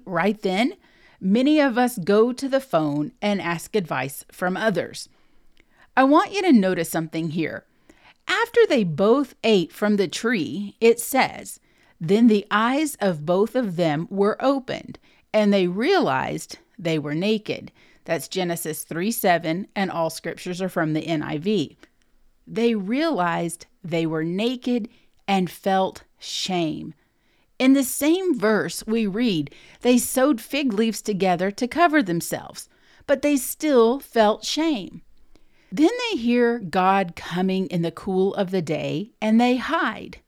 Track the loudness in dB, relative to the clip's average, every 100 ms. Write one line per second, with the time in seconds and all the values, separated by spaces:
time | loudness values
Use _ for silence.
0 | -6 -2 0 0 -2 0 -2 -4 _ _
1 | _ -6 0 2 4 4 4 2 0 0
2 | 2 4 4 0 -2 -2 0 0 0 -2
3 | -4 -4 -4 -2 -2 -6 -4 -4 -2 -4
4 | -6 -8 -16 -6 -4 -2 0 -2 -4 -8
5 | -18 _ _ _ -20 _ _ _ _ 2
6 | 6 6 4 0 4 6 4 0 -2 -4
7 | -4 -4 -4 -4 -4 -6 -16 _ _ _
8 | _ _ -4 -2 0 4 4 4 2 2
9 | 4 4 2 -2 2 2 2 -2 0 2
10 | 0 -2 -2 0 -2 -6 -8 2 4 4
11 | 0 -2 -2 -4 -16 -20 _ _ _ -8
12 | 0 4 6 4 2 0 0 0 -2 -2
13 | -2 -2 0 0 0 -2 -2 0 0 0
14 | -4 0 0 0 0 0 -2 -10 -10 -18
15 | _ _ _ 0 4 4 2 0 2 2
16 | 2 0 -2 -6 -10 -18 _ -8 -4 -2
17 | -2 -2 0 -2 -4 -10 -10 -20 _ _
18 | -6 -6 -4 -6 -4 -4 -6 -8 -8 -6
19 | -4 -2 2 2 0 -6 -6 -6 -4 -4
20 | -4 -6 -10 -10 -8 -6 -4 -2 -2 -2
21 | -4 -4 -4 -4 -2 -2 -2 -8 -20 _
22 | _ _ _ _ -12 -2 0 0 -2 -2
23 | 0 0 0 -2 -4 -6 -14 _ -4 -2
24 | 0 -2 -2 -2 -2 -4 -2 -2 -4 _
25 | _ _ -2 0 0 -4 -2 0 0 -4
26 | -20 _ -12 -8 -4 -2 -2 -4 -10 -16
27 | _ _ _ _ _ 0 4 4 2 -2
28 | 0 2 2 0 2 2 0 -6 -4 -2
29 | 0 0 0 0 -2 -8 -20 -4 2 4
30 | 2 2 2 2 -2 -2 0 0 0 -2
31 | -4 0 0 0 -2 -2 -4 2 2 2
32 | 0 -2 -4 -8 -10 -16 -20 _ _ _
33 | -2 0 2 0 -2 -4 2 4 4 2
34 | -2 2 2 2 -4 -2 -2 -2 -6 -14
35 | -20 -20 -20 -20 -20 _ -8 2 2 2
36 | -2 -2 0 2 2 0 -2 0 4 4
37 | 0 -6 -8 -2 0 0 -2 -2 -4 -4
38 | -4 0 0 0 -2 -2 -2 -2 -2 -4
39 | -6 -4 2 4 4 2 -2 -2 -4 -6
40 | -12 -18